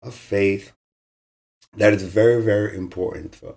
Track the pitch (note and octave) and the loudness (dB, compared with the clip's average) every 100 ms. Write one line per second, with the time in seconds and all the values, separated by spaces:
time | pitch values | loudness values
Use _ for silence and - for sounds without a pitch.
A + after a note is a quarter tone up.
0 | B2 A#2+ - G2+ G2 G2 - _ _ _ | -16 -18 -4 0 0 0 -6 _ _ _
1 | _ _ _ _ _ _ _ - G#2 G#2 | _ _ _ _ _ _ _ 2 4 4
2 | F#2 G2+ A2+ A#2+ A2 G#2 G#2 F#2+ F#2 F#2 | 0 2 4 4 2 0 -2 -6 -10 -6
3 | F2+ - - - - | -6 -6 -14 -16 -20